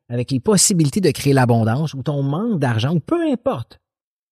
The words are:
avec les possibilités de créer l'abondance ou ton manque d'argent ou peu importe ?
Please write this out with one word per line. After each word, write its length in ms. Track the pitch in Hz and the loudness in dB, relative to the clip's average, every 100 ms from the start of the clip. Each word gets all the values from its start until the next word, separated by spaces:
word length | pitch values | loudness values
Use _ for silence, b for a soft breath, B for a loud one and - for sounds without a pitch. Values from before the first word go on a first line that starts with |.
| - | -8
avec 240 | 120 120 | -6 -4
les 80 | 127 | -2
possibilités 600 | 220 196 - 175 143 214 | 0 2 2 2 2 2
de 120 | 170 | 0
créer 200 | - 139 | 0 2
l'abondance 640 | 135 120 117 110 131 160 | 4 4 4 2 0 -4
ou 80 | 135 | -6
ton 200 | 151 143 | -6 -2
manque 340 | 139 151 240 175 | -2 -2 -2 0
d'argent 360 | 131 110 131 | 0 0 0
ou 60 | 170 | -2
peu 300 | - 339 320 | -2 -2 -2
importe ? 500 | 247 269 156 - - _ _ _ _ _ | -2 -4 -4 -8 -18 _ _ _ _ _